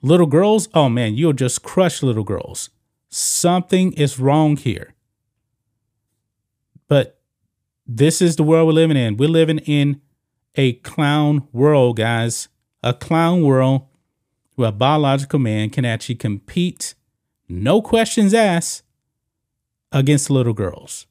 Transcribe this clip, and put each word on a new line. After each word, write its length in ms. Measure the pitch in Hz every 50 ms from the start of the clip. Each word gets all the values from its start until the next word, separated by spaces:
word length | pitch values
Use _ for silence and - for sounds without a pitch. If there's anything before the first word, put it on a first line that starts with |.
| -
Little 240 | 131 160 180 175 151
girls, 420 | 127 156 190 208 214 220 - - -
oh 140 | 165 147 131
man, 260 | 117 120 123 110 107
you'll 180 | 113 156 165 147
just 300 | 135 131 123 - - _
crush 400 | - - - 190 175 - - -
little 200 | 135 117 107 107
girls. 460 | 98 104 85 - - - - - - _ _ _ _ _ _ _ _
Something 840 | - - - - - - - 175 175 180 175 _ - 185 185 185 -
is 260 | - 147 139 - 127
wrong 360 | 127 135 143 151 156 151 147
here. 380 | 143 - 127 101 - - - _ _ _ _ _ _ _ _ _ _ _ _ _ _ _ _ _ _ _ _ _ _ _ _ _ _ _ _ _ _ _ _ _ _ _ _ _ - _ _
But 320 | 151 139 127 - _ _ _ _ _ _ _ _ _ _ _ _ _ _ _ -
this 340 | 123 110 139 156 160 -
is 140 | 185 170 160
the 80 | - 160
world 240 | 151 160 165 165 160
we're 60 | 160
living 220 | 160 165 160 156
in. 220 | 139 123 113 107 104
We're 100 | 135 151
living 300 | 165 165 160 156 160 151
in 420 | - - 147 147 143 143 143 143 _ _ _ _ _ _ _ _ _ _ _
a 200 | - 139 131 117
clown 720 | - _ - - - 156 143 147 151 151 147 151 143 131 _
world, 460 | - 113 131 147 151 143 131 123 117 113
guys. 500 | 110 113 117 117 113 117 113 - - - _ _ _ _ _ _ -
A 100 | 117 123
clown 480 | - - - 160 160 165 165 180 180
world 460 | 165 143 135 131 131 131 135 131 - _ _ _ _ _ _ _ _ _ _ _ _ _ _
where 160 | - 127 110
a 20 |
biological 680 | 104 101 123 135 151 151 151 139 135 139 139 - - 147
man 320 | 135 113 107 107 107 107
can 120 | 104 - 123
actually 320 | 120 113 110 - - 123
compete, 800 | 117 - 117 104 98 _ - - 175 175 180 - - - - - _ _ _ _ _ _ _ _ _ _ _
no 320 | 87 87 101 123 175 226
questions 540 | 226 - - 226 226 214 - - 214 196 196
asked, 480 | 233 226 202 175 170 165 - - - _ _ _ _ _ _ _ _ _ _ _ _ _ _ _ _ _ _ _ _ _ _
against 380 | - 135 135 135 147 143 139 -
little 240 | 143 131 127 120 113
girls. 540 | 104 104 90 - - - - - - - _